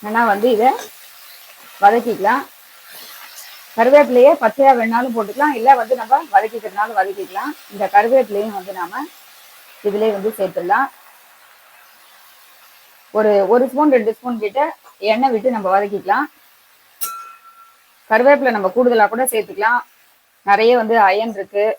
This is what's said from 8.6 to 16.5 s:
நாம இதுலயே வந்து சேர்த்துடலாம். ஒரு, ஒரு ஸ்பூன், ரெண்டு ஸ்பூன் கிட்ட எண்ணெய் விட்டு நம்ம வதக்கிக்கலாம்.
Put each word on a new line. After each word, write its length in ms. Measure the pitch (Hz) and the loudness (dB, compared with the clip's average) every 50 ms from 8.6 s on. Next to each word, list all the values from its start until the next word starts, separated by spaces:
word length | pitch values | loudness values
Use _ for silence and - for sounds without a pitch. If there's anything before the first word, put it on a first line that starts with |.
| 180 196 196 185 | -14 -14 -12 -12
நாம 240 | 180 170 202 240 294 349 - - - - - - - - - - - - - - - 208 | -12 -10 -10 -12 -12 -12 -14 -20 -20 -20 -20 -20 -20 -20 -20 -20 -20 -20 -20 -6 -6 -4
இதுலயே 240 | 196 214 214 220 208 196 | -4 -2 -2 -2 -2 -2
வந்து 140 | 196 220 220 - | -6 -6 -4 -4
சேர்த்துடலாம். 500 | 202 - - 185 175 175 202 226 269 269 - - _ - - _ _ _ _ _ _ _ _ _ _ _ _ _ _ _ _ _ _ _ - - - - _ _ _ _ _ _ - - _ _ _ _ _ _ _ _ - 208 | -6 -6 -6 -8 -4 -2 -2 -2 -2 -4 -6 -18 _ -20 -20 _ _ _ _ _ _ _ _ _ _ _ _ _ _ _ _ _ _ _ -20 -20 -20 -20 _ _ _ _ _ _ -20 -20 _ _ _ _ _ _ _ _ -4 -2
ஒரு, 140 | 214 214 208 202 196 185 220 | 0 2 2 2 2 2 2
ஒரு 100 | 247 254 254 | 2 2 0
ஸ்பூன், 220 | 262 262 302 302 269 | 0 0 2 2 2
ரெண்டு 160 | 247 214 214 220 _ | 2 0 0 -6 _
ஸ்பூன் 260 | _ 247 240 220 214 | _ -8 -8 -6 -6
கிட்ட 180 | 208 196 262 294 330 311 _ _ - _ _ 196 208 214 | -6 -2 -2 -4 -4 -4 _ _ -20 _ _ -2 -2 -2
எண்ணெய் 200 | 226 254 269 247 | 0 0 -2 -2
விட்டு 220 | 220 196 254 247 | 0 -2 -2 -4
நம்ம 120 | 220 196 - 190 | -2 -2 0 0
வதக்கிக்கலாம். 520 | 196 202 202 202 190 - - - 247 294 294 _ _ _ _ | 0 0 -2 -6 -8 -4 -2 -2 -2 -2 -6 _ _ _ _